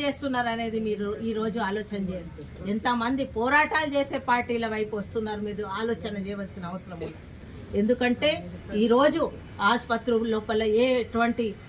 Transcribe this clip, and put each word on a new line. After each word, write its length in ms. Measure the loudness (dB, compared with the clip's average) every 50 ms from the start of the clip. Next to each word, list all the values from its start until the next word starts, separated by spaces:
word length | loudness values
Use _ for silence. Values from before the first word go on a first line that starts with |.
చేస్తున్నారు 460 | 2 0 -2 0 -2 0 0 2 2 0
అనేది 320 | 0 -2 -2 -2 -2 -2
మీరు 280 | 0 0 -2 -2 -2 -4 -4 -4 -2 -2
ఈరోజు 300 | -2 0 0 0 0 -2
ఆలోచన 420 | -2 -2 -2 -4 -4 -4 -4 -4 -4 -4
చేయండి. 340 | -4 -6 -8 -10 -12 -14 -14 -14 -12 -8 -4 -4
ఎంతమంది 520 | -2 0 2 2 2 2 2 0 0 0 -2
పోరాటాలు 640 | -2 -2 0 2 4 6 6 4 4 2 0 0 2 2
చేసే 220 | 0 0 0 -2 -4
పార్టీల 480 | 0 2 2 2 2 0 0 0 0 0
వైపు 260 | 0 -2 -2 -2 -2 -6
వస్తున్నారు, 440 | -6 -4 -4 -4 -4 -4 -4 -4
మీరు 240 | -4 -6 -4 -4 -6 -4 -4 -2
ఆలోచన 340 | 0 0 -2 -2 -4 -6 -6 -6 -6 -6
చేయవలసిన 380 | -6 -6 -8 -8 -10 -10 -8
అవసరం 340 | -8 -8 -8 -10 -10 -10 -8 -8 -8
ఉంది. 120 | -10 -12 -16 -16 -16 -16 -16 -16 -16 -14 -10 -4 0 2
ఎందుకంటే 500 | 4 4 4 4 4 2 2 4 2 2 2 2 -2 -10 -12 -12 -10 -4 0
ఈరోజు 560 | 2 4 6 6 8 6 6 4 4 0 -2 -4 -8 -14 -14 -4 2
ఆసుపత్రి 540 | 4 4 4 4 2 0 -2 0 2 2 2 2 2 2
లోపల 320 | 0 -2 0 0 0 2 2
ఎటువంటి 840 | 4 4 4 6 4 4 2 0 0 0 2 2 2 2 0 0 -2 -2 -6 -12